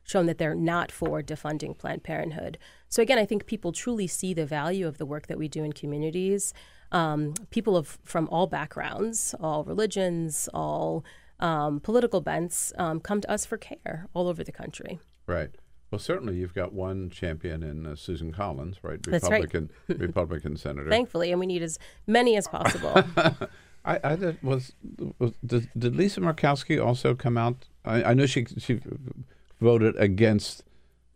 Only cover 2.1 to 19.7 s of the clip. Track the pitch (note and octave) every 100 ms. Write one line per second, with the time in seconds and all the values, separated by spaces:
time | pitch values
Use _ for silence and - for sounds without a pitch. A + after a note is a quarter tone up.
2.1 | D#3 D#3+ D3+ - D#3+ - - - - A3+
3.1 | B3 G3+ G#3 - - E3+ E3 B3 A3+ F3+
4.1 | - F#3 E3 D3 D3+ D#3 F#3+ E3 C#3+ C#3
5.1 | D3 - D#3+ D#3 D#3 D3+ - D3 D3 D#3
6.1 | F3 F#3+ G3+ - - - - - E3+ D#3+
7.1 | D3+ D3 D#3 G#3 A#3 G#3+ F3+ C#3 - -
8.1 | F3 D#3 D#3+ F#3 D3+ - - - - A3
9.1 | A3+ - - D#3+ D3+ D#3 F3 G#3+ G3 F#3
10.1 | E3+ D#3+ - - D#3 D3+ D3+ D#3+ E3 -
11.1 | - - - F3 D#3 D3 D3 - A#3+ A#3+
12.1 | F#3 D3+ D#3 E3+ - - - E3+ D#3+ -
13.1 | G#3 - G#3 - A3 - - - D#3+ F#3+
14.1 | F3 F3+ E3+ - - - - - E3 _
15.1 | _ - E2+ D2 - - - - G#2 -
16.1 | F#3 A2+ F2+ F2+ F#2+ F2+ G2+ F#2 F#2+ F2+
17.1 | - F2 D#2+ F2 D#2+ D#2 D2+ D#2+ D2 -
18.1 | D#2+ E2 D#2+ G2+ C2+ E2+ F#2+ E2 D#2 F3
19.1 | F3+ F#3 G#3+ D#2 F2 D#2